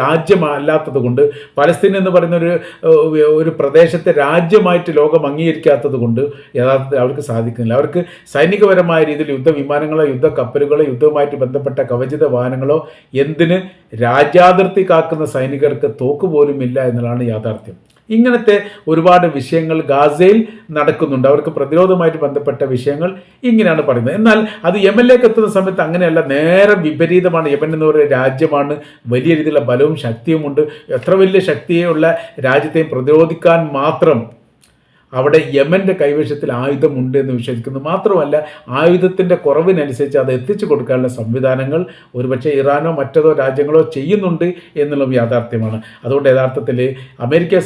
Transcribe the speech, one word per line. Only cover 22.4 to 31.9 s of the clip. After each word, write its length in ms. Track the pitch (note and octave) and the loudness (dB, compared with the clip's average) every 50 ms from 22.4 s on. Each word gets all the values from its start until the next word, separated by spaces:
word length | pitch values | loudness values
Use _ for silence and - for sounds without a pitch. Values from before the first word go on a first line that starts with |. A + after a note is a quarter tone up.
| D3 C#3+ C3 - D3 C3 C3 | -4 -4 -4 -4 -4 -4 -4
വിഷയങ്ങൾ 360 | B2 - C#3+ C#3+ D3 E3 F#3 F#3+ F#3+ - _ _ _ - B3 | -4 -2 -4 -4 -4 -4 -6 -8 -10 -16 _ _ _ -2 0
ഇങ്ങനെയാണ് 320 | A#3 A3 G#3+ F3+ D#3+ D#3 D3 C#3+ | 2 2 4 2 2 2 0 0
പറയുന്നത്. 280 | B2+ A#2 A2+ B2 D#3 G3+ | 0 0 -2 -2 -2 2
എന്നാൽ 180 | A3 A3+ G#3+ A3 A3 G#3+ - - - E3 | 2 4 4 4 2 -2 -6 -4 -2 -2
അത് 100 | F3+ G#3 F#3+ | 0 2 2
യമനിലേക്ക് 420 | F#3+ G#3 A3+ A#3+ B3 B3+ A#3+ B3 A3+ | 2 4 4 6 6 6 4 4 2
എത്തുന്ന 200 | A3 A3+ A3 G3+ - | 0 0 0 0 0
സമയത്ത് 280 | G3 F#3+ F#3+ F#3 F#3 E3 | 0 -2 -2 -2 -2 -2
അങ്ങനെയല്ല, 360 | D3+ E3 F3+ F3+ E3 D#3+ E3 D#3 C#3 C3+ | -2 -2 0 0 0 2 0 0 0 0
നേരെ 420 | C#3+ D#3 D#3+ F3 F#3+ G3+ G#3 G#3 F#3+ E3 | 0 2 2 4 4 4 4 4 2 0
വിപരീതമാണ്. 600 | D#3 D3+ C3 E3 D#3+ F3 F3+ F3 F3+ E3 E3 D#3+ D3 C#3+ | -2 -2 0 0 2 2 2 2 2 0 0 0 0 0
യമൻ 140 | C#3 D3+ D#3 D#3+ | 0 0 -2 -2
എന്ന് 100 | D#3 D#3 D#3 | 0 2 2
പറയുന്ന 240 | D3+ D3+ D3 C#3+ C3+ B2+ | 4 4 2 2 2 0
രാജ്യമാണ്, 580 | C3 C3+ C3 - D#3+ D#3 D3+ C#3+ C#3+ C#3+ D3 D3 - - - _ - A#2 A#2+ | 0 0 0 0 0 0 0 0 -2 -2 -4 -8 -10 -14 -20 _ -6 -4 -2
വലിയ 200 | B2+ C3 D#3+ E3 D3+ | 0 2 2 0 0
രീതിയിലുള്ള 240 | D3+ D#3 D3 C#3+ B2+ A#2+ B2 | 0 0 0 0 0 0 2
ബലവും 240 | B2+ C#3+ D#3 D#3+ D#3 - | 2 2 0 0 -2 -6
ശക്തിയുമുണ്ട്. 580 | A#2+ A2+ - - F3 D#3+ D#3+ D3+ C#3+ C#3 C#3+ D#3 D3+ - - - - C3+ B2 | -6 -8 -6 -4 -2 -2 -2 -2 -2 -2 -2 -2 -2 -4 -12 -10 -8 -8 -6
എത്ര 140 | A#2 - F#3 F#3+ F#3+ | -2 0 2 4 4
വലിയ 200 | F#3 F#3 F#3+ - - | 4 2 2 0 0
ശക്തിയുള്ള 640 | D3+ A#2+ - - F3 E3+ F3 F3 | -2 -4 -4 -2 -2 0 0 0